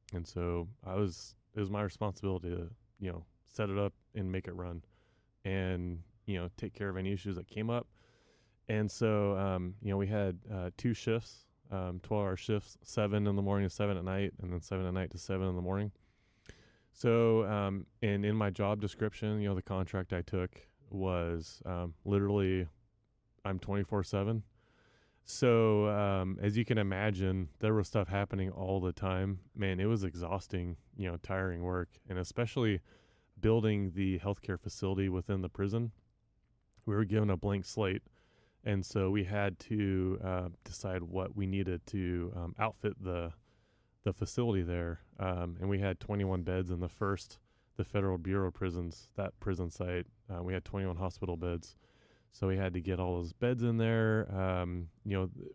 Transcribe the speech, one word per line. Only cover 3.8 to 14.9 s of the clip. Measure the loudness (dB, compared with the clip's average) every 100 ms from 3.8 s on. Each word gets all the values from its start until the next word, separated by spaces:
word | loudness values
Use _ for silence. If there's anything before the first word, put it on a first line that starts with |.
| -2 -4 _
and | -6 -4
make | -4 -4
it |
run | -8 -8 -8 -12 _ _ _ _ _
and, | -4 0 0 0 -2 -6 -10 _ -6
you | -4
know, | -4 -6
take | -8 -4
care | -4
of | -2
any | -2
issues | -2 -4 -6
that | -6
came | -4 -2
up. | -2 -4 _ _ _ _ _ _ _ -4
And | 0 0
so, | 2 2 4 4 2
um, | 2 0 -2 -4
you | -2
know, | 0
we | 2
had, | 2 0 -2 -6
uh, | -6 -6 -2
two | -2
shifts, | 0 0 0 -2 -14 _ _ -8
um, | -4 -4 -6
twelve-hour | -2 0 0 -2
shifts, | 0 -2 -2 -14
seven | -6 0 2 2 2
in | 2
the |
morning | 2 2 2
to |
seven | 0 0 0
at |
night, | -2 0 -2 -4
and | -6
then | -6
seven | -4 -2
at | 0